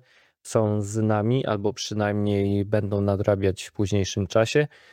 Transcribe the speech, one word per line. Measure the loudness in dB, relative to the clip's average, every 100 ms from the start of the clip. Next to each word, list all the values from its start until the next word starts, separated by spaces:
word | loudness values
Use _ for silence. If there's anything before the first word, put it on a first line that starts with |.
| -4 _ _ _
są | -2 0 2 0
z | -2 0
nami, | 0 2 0 0
albo | -2 -2 -2
przynajmniej | -4 -6 -2 0 0 0 2 2 0
będą | 0 -2 0 0
nadrabiać | 2 2 2 2 0 -2
w | -6
późniejszym | -4 -2 0 -2 -4 0
czasie. | 0 2 0 0 -6 -20